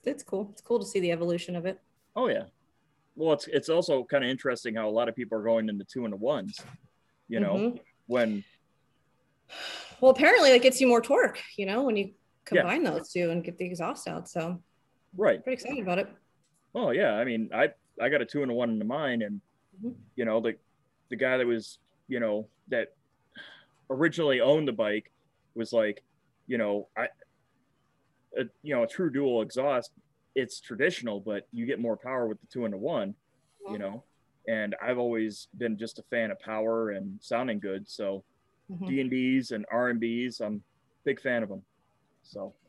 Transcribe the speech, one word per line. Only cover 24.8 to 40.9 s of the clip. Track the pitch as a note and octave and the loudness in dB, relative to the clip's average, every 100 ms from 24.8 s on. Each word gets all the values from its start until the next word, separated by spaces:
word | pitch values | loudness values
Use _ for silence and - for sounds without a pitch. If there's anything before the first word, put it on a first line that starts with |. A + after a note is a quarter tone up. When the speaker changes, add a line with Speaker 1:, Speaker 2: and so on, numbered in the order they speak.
| G#2+ G#2+ - _ _ _ _ A#2 | 0 0 -4 _ _ _ _ -8
Speaker 2:
was | A2+ | 0
like, | A#2 G#2+ G#2 _ _ _ _ - | 2 2 -2 _ _ _ _ -6
you | A#2+ | -2
know, | G#2 G2+ G2 - | 0 -2 -4 -6
I, | B2 - - _ _ _ _ _ _ _ _ _ _ - | -6 -8 -20 _ _ _ _ _ _ _ _ _ _ -6
a, | A#2+ _ | -6 _
you | D3 B2+ | -4 0
know, | |
a | A2+ | 0
true | - E3+ | 0 -2
dual | C3 C#3 A#2+ | 2 2 2
exhaust, | A2 B2+ C#3+ B2+ - _ _ _ _ C3+ | 0 -2 0 0 -4 _ _ _ _ -4
it's | B2 - | -4 -8
traditional, | - A2 E3 - A#2 G2+ | -12 0 0 0 -6 -6
but | G#2 G2+ - | -4 -6 -6
you | A#2 A#2 | -8 -4
get | A#2 | -2
more | A#2 G#2+ | -2 -4
power | B2 C3 A2+ | -4 -2 -2
with | G#2+ | -4
the | - | -10
two | B2+ A2+ | -6 -6
and | |
a | G2 | -4
one, | C3+ C#3+ G2 - _ _ _ _ G4+ | -4 -2 -4 -8 _ _ _ _ -10
you | |
Speaker 1:
Mm-hmm. | G#3 | -8
Speaker 2:
know, | G3 G#2+ _ _ _ _ - | -8 -10 _ _ _ _ -4
and | A2 G#2 G2 | -2 -2 -4
I've | A#2 B2 | -2 0
always | A#2+ A2+ A2 G2+ - - | 0 0 -2 -6 -16 -6
been | A#2+ G#2+ | -4 -4
just | A#2 - | -8 -12
a | |
fan | - A#2+ A2 | -4 -2 -2
of | F#2+ | -4
power | - A2 A2+ A2+ A2 | -6 -2 0 0 -2
and | G2 F#2+ G2+ | -4 -8 -12
sounding | - A#2+ B2+ G#2 | -4 -2 -2 -4
good. | G2 G2 G2+ | -4 -8 -8
So | - G2+ G2 - _ _ _ - | -8 -6 -6 -10 _ _ _ -16
Speaker 1:
Mm-hmm. | F3 F#3+ | -10 -4
Speaker 2:
D | C3+ | -2
and | C3 | 0
Ds | B2+ B2+ C3 A#2+ | 0 2 2 0
and | A2+ G2+ | -6 -2
R | A#2 B2 | 0 0
and | A#2 | 0
Bs, | A#2 A#2 B2 - | 0 -2 -4 -4
I'm | G#2+ G#2 | -6 -6
a | - _ _ | -10 _ _